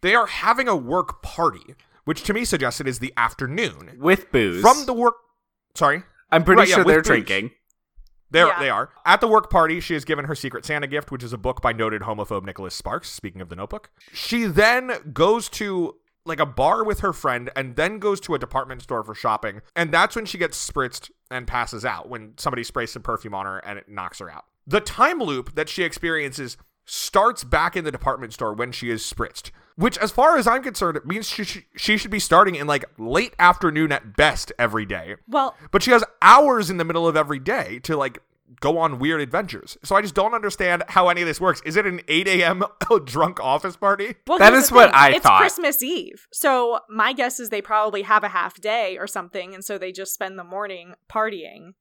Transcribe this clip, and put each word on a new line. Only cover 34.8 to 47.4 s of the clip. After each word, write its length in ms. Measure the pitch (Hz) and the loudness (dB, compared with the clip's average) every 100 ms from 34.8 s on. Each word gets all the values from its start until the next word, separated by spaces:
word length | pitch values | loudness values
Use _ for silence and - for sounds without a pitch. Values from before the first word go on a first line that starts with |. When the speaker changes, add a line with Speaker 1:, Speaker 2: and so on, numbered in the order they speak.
Speaker 1:
day. 300 | 104 95 82 104 _ | -6 -8 -10 -18 _
Speaker 3:
Well 260 | 269 269 - - | -2 -2 -6 -2
Speaker 1:
But 120 | - | -2
she 80 | - | 4
has 100 | 240 220 _ | 4 4 _
hours 500 | 175 247 294 247 180 | 10 10 8 2 -2
in 60 | 180 | -4
the 60 | |
middle 220 | 165 170 165 | -2 0 2
of 100 | 156 | 2
every 220 | 147 143 | 0 -2
day 400 | 131 240 131 113 | -2 -4 -4 -10
to, 120 | 127 156 | -4 -2
like, 220 | 135 117 _ _ _ 123 | -2 -6 _ _ _ _
go 180 | 139 165 | 0 2
on 200 | 160 131 | 0 0
weird 220 | 139 160 | -2 -2
adventures. 580 | 139 160 196 113 - - | -2 -4 -4 -10 -16 -18
So 100 | 143 | -2
I 80 | 190 | 0
just 120 | 214 151 | 0 0
don't 180 | 202 | 0
understand 480 | 233 208 - 185 175 170 | 0 -6 -4 -2 -2 0
how 200 | - 180 | 2 2
any 140 | 175 | 2
of 60 | 170 | -2
this 120 | 147 | 0
works. 220 | 185 151 | 0 -2
Is 120 | 151 165 | -2 -2
it 100 | 202 | -2
an 140 | 180 - | -4 -2
eight 180 | 156 190 | -2 2
A 160 | 185 | 2
M 200 | 170 180 202 _ | 2 0 -4 _
<laughs> 200 | - 220 | 2 2
drunk 340 | 139 127 156 175 | 2 0 0 0
office 360 | 131 143 185 175 | -2 -2 -2 -2
party? 400 | 202 196 202 - - | 0 0 -4 -10 -4
Speaker 3:
Well, 120 | 349 | 8
Speaker 2:
That 140 | 208 | 8
Speaker 3:
here's 120 | 254 | 8
Speaker 2:
is 40 | 247 | 6
Speaker 3:
the 40 | |
Speaker 2:
what 120 | 240 220 | 8 10
Speaker 3:
thing. 40 | |
Speaker 2:
I 160 | 131 143 | 10 8
Speaker 3:
It's 80 | 135 | 8
Speaker 2:
thought. 160 | - 95 | 6 8
Speaker 3:
Christmas 420 | 381 - 330 294 | 6 2 -2 -2
Eve. 420 | 254 349 175 - _ | -4 -6 -8 -16 _
So 480 | - 294 262 240 233 - | -4 0 2 0 -2 -6
my 220 | 214 233 | -2 -2
guess 260 | 262 247 | 0 -4
is 100 | 254 | -4